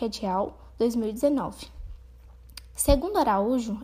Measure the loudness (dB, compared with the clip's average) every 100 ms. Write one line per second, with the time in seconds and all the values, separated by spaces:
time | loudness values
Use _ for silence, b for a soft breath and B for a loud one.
0 | -6 -4 -2 0 -2 -6 b -2 0 2
1 | -2 0 2 2 0 -6 -14 -14 -14 -14
2 | -18 -20 -20 -20 -20 -20 -14 -2 2 4
3 | 2 2 2 2 2 0 -2 -6